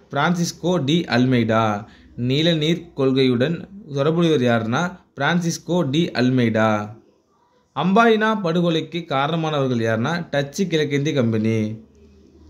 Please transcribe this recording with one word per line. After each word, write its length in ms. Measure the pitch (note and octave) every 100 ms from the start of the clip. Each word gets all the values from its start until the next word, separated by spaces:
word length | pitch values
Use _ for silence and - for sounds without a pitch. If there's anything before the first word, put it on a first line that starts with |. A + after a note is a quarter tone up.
| -
பிரான்சிஸ்கோ 720 | C#3 D#3+ F3 E3+ - E3 F3+
டி 200 | C3+ E3+ -
அல்மெய்டா. 760 | A#2+ B2+ B2 A2+ A2 A2 G#2 A2 - - -
நீலநீர் 760 | B2 C#3 E3 E3 D3+ E3+ - -
கொள்கையுடன் 680 | C3+ C3 C3 A#2 C#3+ E3+ - - -
தொடர்புடையவர் 480 | C#3 C#3+ E3 E3+ D3
யாருன்னா 560 | A#2+ A#2 A2+ C3 F3 F3+ _ -
பிரான்சிஸ்கோ 760 | C#3+ F3 E3+ - - F3 C#3+
டி 200 | D3 F3
அல்மெய்டா. 760 | - B2+ C3 A#2 A2 A2 G#2 G#2 A2 - _ _ _ _ _ _ C3+
அம்பாயினா 640 | F3 G3+ A#3 A3 A3 A3
படுகொலைக்கு 600 | F3 F3 E3+ D#3+ C#3 E3+ E3
காரணமானவர்கள் 720 | C3+ C#3+ E3 D#3 D3+ C3+ A#2+
யாருன்னா 500 | A2+ A2 C3 E3+ E3
டச்சு 340 | C#3+ C#3+ - F3+
கிழக்கிந்திய 500 | D#3+ C#3+ C#3+ D3 C#3
கம்பெனி. 680 | A#2 A2 A2 A2+ G#2+ A2 - - - - - - -